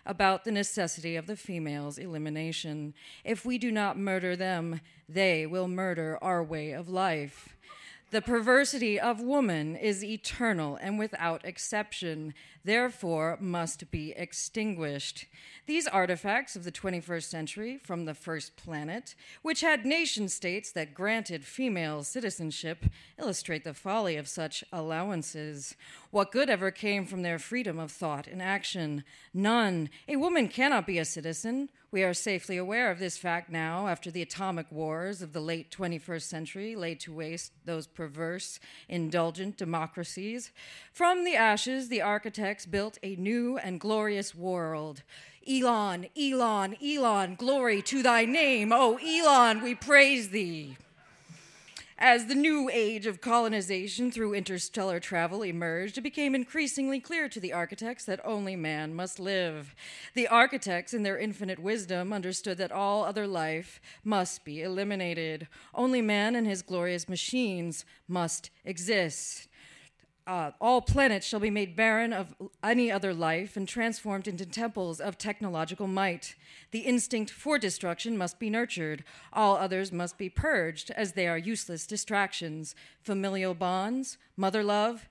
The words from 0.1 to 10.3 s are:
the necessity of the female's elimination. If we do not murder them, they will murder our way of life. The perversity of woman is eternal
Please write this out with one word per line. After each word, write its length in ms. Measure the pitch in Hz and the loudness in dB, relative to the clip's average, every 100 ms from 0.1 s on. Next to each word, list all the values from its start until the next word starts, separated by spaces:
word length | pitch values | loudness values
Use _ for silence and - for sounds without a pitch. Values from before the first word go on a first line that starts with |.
| 180 196 190 | 2 4 4
the 80 | - | 0
necessity 640 | 202 196 214 170 - 165 165 | 0 0 0 -2 -2 -4 -4
of 100 | 165 | -6
the 100 | 208 | -8
female's 640 | - 175 156 147 143 143 | -8 -6 -4 -4 -6 -8
elimination. 960 | 185 156 151 151 160 160 160 151 151 - - - | -8 -6 -4 -4 -4 -6 -6 -6 -8 -10 -18 -10
If 200 | - 220 | -4 -4
we 140 | 247 247 | -2 -2
do 140 | 240 | 0
not 260 | 214 202 175 | 2 0 0
murder 380 | 196 185 180 180 | 0 0 0 0
them, 440 | 190 180 170 165 - - - | 0 0 -2 -6 -10 -20 -6
they 380 | 170 190 160 156 | 2 4 4 0
will 220 | 180 185 | -2 -2
murder 480 | 180 190 170 160 156 | 0 -2 -2 -2 -2
our 220 | 185 175 | 0 0
way 260 | 156 160 151 | 0 -4 -6
of 180 | 143 170 | -8 -4
life. 680 | 185 190 156 143 - - - - - - - _ | 0 2 0 -4 -10 -20 -20 -20 -20 -20 -20 _
The 120 | 220 | -2
perversity 760 | 226 233 220 254 269 277 226 202 | 2 2 6 6 6 2 0 2
of 220 | 240 220 | 0 0
woman 560 | 240 285 233 160 151 165 | 0 2 4 2 -2 -2
is 260 | 214 190 | -2 -2
eternal 760 | 208 220 - | -4 -6 -6